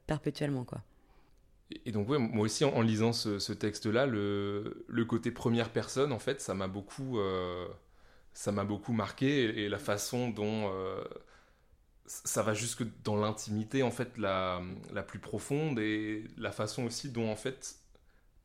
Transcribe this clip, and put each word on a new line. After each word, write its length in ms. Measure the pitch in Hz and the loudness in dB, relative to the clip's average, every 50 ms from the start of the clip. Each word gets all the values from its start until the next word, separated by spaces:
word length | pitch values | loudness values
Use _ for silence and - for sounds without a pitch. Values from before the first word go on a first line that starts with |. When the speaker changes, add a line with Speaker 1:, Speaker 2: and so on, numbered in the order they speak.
| _ - | _ -2
Speaker 1:
perpétuellement, 560 | 156 147 - 151 147 - 151 147 143 131 123 | -2 0 0 -2 -2 -2 0 0 0 -2 -4
quoi. 180 | - - 123 107 - - - - - - - - - - - - - - - _ - | -6 -8 -10 -12 -12 -18 -20 -20 -20 -20 -20 -20 -20 -20 -20 -20 -20 -20 -20 _ -16
Speaker 2:
Et, 200 | - - - 127 | -16 -12 -6 -4
et 20 | |
donc, 180 | 107 107 101 107 | -2 0 2 2
ouais, 80 | 143 147 | 4 4
moi 280 | 120 110 - 110 104 | 2 2 4 4 4
aussi, 200 | 110 - - 156 | 4 4 4 4
en, 80 | 139 143 | 4 6
en 80 | 131 | 6
lisant 320 | 113 113 110 107 110 117 117 | 6 6 6 6 4 4 4
ce, 240 | - - 110 104 98 | 2 0 0 0 0
ce 160 | 95 - 107 | 0 -2 -2
texte-là, 540 | 92 - 107 104 - - 107 104 117 139 143 | -2 -2 -2 -2 0 0 2 4 4 4 4
le, 760 | 117 104 101 101 101 101 101 101 101 104 107 - - - - - | 2 2 0 0 0 0 0 -2 -2 -4 -4 -6 -8 -10 -10 -2
le 180 | - 120 117 | 2 2 2
côté 240 | 113 - 113 - 120 | 4 2 0 0 0
première 400 | 113 - - 123 117 117 113 113 | -2 0 2 2 4 4 2 2
personne, 420 | - 120 107 - - 131 139 147 | 0 -2 -2 0 2 2 2 2
en 60 | 131 104 | 2 0
fait, 240 | - - 131 - | 0 -2 -2 -2
ça 140 | - - 98 | -2 -4 -2
m'a 120 | 95 98 95 | -2 -2 -2
beaucoup, 520 | 95 104 95 - - - 135 131 127 113 | -4 -6 -8 -8 -8 -8 -6 -2 0 0
euh, 480 | 101 95 92 92 90 90 90 90 90 87 101 - - - - - - - - - - - - | 2 2 2 0 0 -2 -4 -4 -6 -8 -10 -12 -18 -20 -20 -20 -20 -20 -20 -20 -20 -20 -14
ça 180 | - - - | -6 -2 0
m'a 120 | 104 101 98 | 2 2 2
beaucoup 300 | 101 104 104 - - 120 | 2 0 -2 -2 0 0
marqué, 500 | 113 101 95 - - 135 131 147 143 123 | 2 0 0 0 2 2 4 4 4 4
et, 220 | 110 107 - 104 | 2 2 0 0
et 40 | 101 | 0
la 80 | 101 101 | -2 -2
façon 500 | - - 104 104 - - - 123 123 120 | 0 0 0 0 0 -2 0 0 0 0
dont, 420 | 107 104 104 107 110 110 107 101 95 | 0 0 0 0 2 0 0 0 0
euh, 300 | 95 95 95 95 98 - - - - - - - - - _ _ _ _ _ - - _ _ _ _ _ - | -2 -2 -4 -4 -4 -6 -8 -10 -12 -16 -20 -20 -20 -20 _ _ _ _ _ -20 -20 _ _ _ _ _ -14
c-, 140 | - - - | -12 -8 -6
ça 160 | - - 123 | -2 0 2
va 140 | 104 107 110 | 2 2 2
jusque 260 | 101 117 117 - - 123 110 - - - | 0 0 -2 -2 -2 -4 -4 -6 -6 -2
dans 120 | 110 107 | 0 2
l'intimité, 680 | 104 104 107 107 - - - 104 107 110 107 - 135 123 | 2 2 2 0 -2 -4 -2 -2 -2 -2 0 2 2 2
en 80 | 117 | 2
fait, 260 | 113 - 123 - - 113 | 2 -2 -4 -4 -4 -2
la, 420 | 104 98 98 95 92 92 90 90 90 90 95 101 - - | 0 2 2 2 2 0 0 -2 -4 -6 -8 -10 -10 -8
la 120 | - 101 92 | -6 -6 -6
plus 160 | - - 107 | -6 -8 -10
profonde, 580 | - - - 104 - - 139 143 156 160 143 110 | -8 -6 -6 -6 -4 -2 0 0 0 2 0 2
et 460 | 107 107 107 107 107 107 107 107 110 - - | 2 2 2 0 0 -2 -4 -4 -6 -8 -8
la 160 | - 110 101 | -6 -6 -4
façon 320 | - - 107 107 - - 123 | -2 -2 -2 -2 -2 -2 -2
aussi 260 | 117 117 - - 143 | -2 -2 -4 -6 -4
dont, 200 | 123 117 113 110 | -2 0 0 0
en 60 | 107 | 0
fait, 400 | 107 - 131 131 - - - - - - - - - _ - - - _ _ _ - - | -2 -4 -6 -6 -8 -10 -14 -14 -14 -20 -20 -20 -20 _ -20 -20 -20 _ _ _ -20 -20